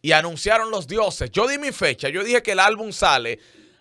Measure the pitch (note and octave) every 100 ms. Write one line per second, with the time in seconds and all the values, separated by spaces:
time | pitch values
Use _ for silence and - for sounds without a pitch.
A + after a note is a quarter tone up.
0 | D3+ D#3 E3 D#3+ G3+ A3 A3 G#3+ C#3 G#3+
1 | G#3 - B2 F#3 B3 C#4+ C#4+ - D#3 B2
2 | C#3 E3 G#3 A#3+ A3 F#3+ G3 G#3+ A3 -
3 | F#3 C3+ A#2 A#2 _ _ _ _